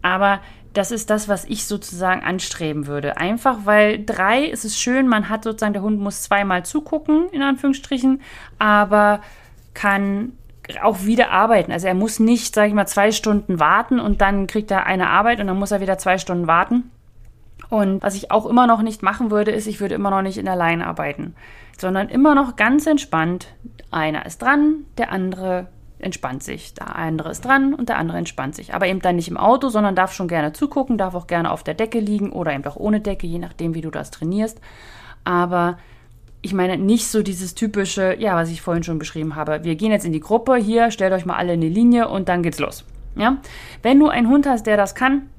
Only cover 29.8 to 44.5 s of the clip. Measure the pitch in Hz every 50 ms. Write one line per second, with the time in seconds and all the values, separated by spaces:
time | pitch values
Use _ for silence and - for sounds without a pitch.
29.8 | 208 202 190 185 185 190 - - 190 170 170 165 151 151 151 - 294 285 - 285
30.8 | 262 262 240 208 196 185 185 180 170 - 175 170 170 - - - - - 160 170
31.8 | 220 226 220 233 220 202 208 208 202 196 - - 175 160 143 139 143 143 143 -
32.8 | - 208 214 214 214 208 196 196 - 170 170 170 170 170 - - 170 170 165 165
33.8 | 156 160 151 160 - 143 - - - 160 180 208 220 226 220 - - - - -
34.8 | - - - - - - - - - 175 180 175 175 180 180 175 175 175 175 170
35.8 | - - - - - - - - - - - - - 196 190 190 185 185 185 143
36.8 | 190 196 220 233 233 - - 220 208 190 196 175 185 180 - - 233 214 208 208
37.8 | 196 185 - - 190 185 185 - 220 214 185 170 165 165 170 160 - - 170 170
38.8 | 165 165 165 156 151 156 - 165 156 160 147 156 151 156 156 151 160 170 165 156
39.8 | 196 220 214 202 202 175 160 156 156 - 208 233 226 262 262 247 214 202 220 233
40.8 | 233 233 214 - 196 190 185 185 175 185 - - 180 180 175 170 165 160 165 208
41.8 | 240 240 240 240 233 - - 196 190 - 180 175 170 170 - - 147 - - -
42.8 | - - - - - - - - 202 233 269 269 - - - - - - - -
43.8 | - 226 269 277 302 302 - - 240 226 262 294 285 285